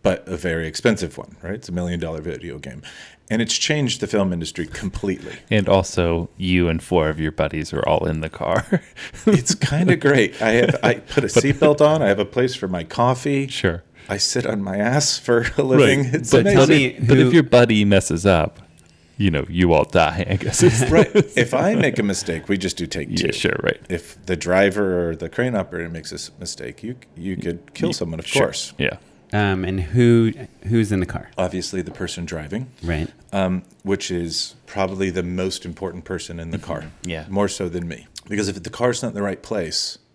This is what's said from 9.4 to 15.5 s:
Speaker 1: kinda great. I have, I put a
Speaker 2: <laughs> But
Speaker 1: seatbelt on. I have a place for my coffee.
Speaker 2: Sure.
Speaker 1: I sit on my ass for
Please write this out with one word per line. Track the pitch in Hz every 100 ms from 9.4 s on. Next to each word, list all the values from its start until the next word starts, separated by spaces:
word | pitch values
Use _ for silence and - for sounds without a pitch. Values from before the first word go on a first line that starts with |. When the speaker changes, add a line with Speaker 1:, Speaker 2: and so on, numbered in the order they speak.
| - -
Speaker 1:
kinda | - 147 185 175
great. | 143 139 107 -
I | 110
have, | 117 - -
I | 110 120
put | - -
a | -
Speaker 2:
<laughs> |
But | 151
Speaker 1:
seatbelt | 139 139 151 147
on. | 151 156
I | 110
have | 101
a | 98
place | 127 127 127
for | 95
my | 90
coffee. | 82 - 120 127 147 139 135
Speaker 2:
Sure. | - 95 85 _ _ -
Speaker 1:
I | 101
sit | - 123 -
on | 104
my | 98 98
ass | 107 139 143 -
for | - 117 117